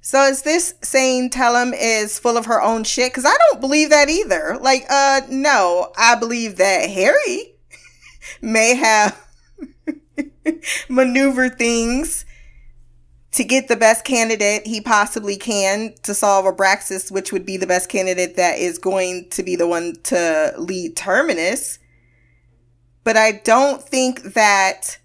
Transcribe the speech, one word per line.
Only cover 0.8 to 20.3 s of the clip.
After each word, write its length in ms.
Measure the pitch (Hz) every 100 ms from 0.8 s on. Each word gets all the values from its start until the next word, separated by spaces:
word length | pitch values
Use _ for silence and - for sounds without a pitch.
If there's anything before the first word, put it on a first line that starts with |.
saying 480 | - 269 262 254 254
Tellum 440 | 254 247 240 247
is 460 | - 226 220 208 -
full 180 | 240 233
of 100 | 226
her 140 | 247
own 220 | 208 226
shit? 300 | 220 - 254
'Cause 120 | 254 254
I 120 | 523
don't 240 | 659 -
believe 300 | 262 294 302
that 180 | 294 285
either. 480 | 330 427 311 311 -
Like, 260 | 254 262 -
uh, 320 | 277 277 269 269
no, 640 | 269 294 254 180 180 180 -
I 200 | 233 233
believe 420 | 233 240 226 185
that 320 | 196 185 190
Harry 680 | 190 208 554 523 311 466 _ _ - - _
<laughs> 440 | - - - -
may 340 | 226 220 226 247
have 420 | 226 214 208 - - _ _ - 302 _ - 302 _ -
<laughs> 720 | 285 _ 311 330 - - -
maneuvered 680 | 254 254 247 277 254 254 254
things 680 | 233 233 226 240 330 - - - - - - - - _ _ _ _
to 120 | -
get 240 | 214 254 262
the 80 | 226
best 300 | 226 226 -
candidate 600 | 247 226 220 208 214 214
he 140 | 220
possibly 560 | 226 208 208 233 202 196
can 580 | 233 208 190 202 220 -
to 100 | -
solve 320 | 202 208 196 190
Abraxas, 680 | 185 190 202 - 190 -
which 220 | 190 190
would 120 | 196 -
be 120 | 190
the 100 | 185
best 220 | 180 180
candidate 460 | 202 185 180 180 170
that 220 | 175 151
is 180 | 175 170
going 500 | 190 190 185 180 175
to 120 | -
be 120 | 180 175
the 120 | 170
one 280 | 170 170 165
to 500 | - 180 170